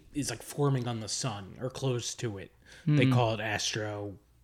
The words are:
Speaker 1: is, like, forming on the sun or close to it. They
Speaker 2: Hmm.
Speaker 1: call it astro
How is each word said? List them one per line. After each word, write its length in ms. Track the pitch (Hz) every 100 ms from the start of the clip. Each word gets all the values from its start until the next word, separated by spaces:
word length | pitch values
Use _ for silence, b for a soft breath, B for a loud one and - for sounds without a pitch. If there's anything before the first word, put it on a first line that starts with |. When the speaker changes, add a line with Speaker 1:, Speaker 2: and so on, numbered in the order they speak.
| -
Speaker 1:
is, 160 | 143 127
like, 120 | 113
forming 460 | - - 143 131 120
on 120 | 113
the 80 | 107
sun 480 | - 131 104 92 -
or 80 | 127
close 460 | - 135 123 - -
to 220 | 120 101
it. 120 | - _ b b -
They 180 | 147
Speaker 2:
Hmm. 80 | 135
Speaker 1:
call 220 | 123 117
it 60 | 110
astro 760 | 110 104 - 110 107 104 104 95 _ _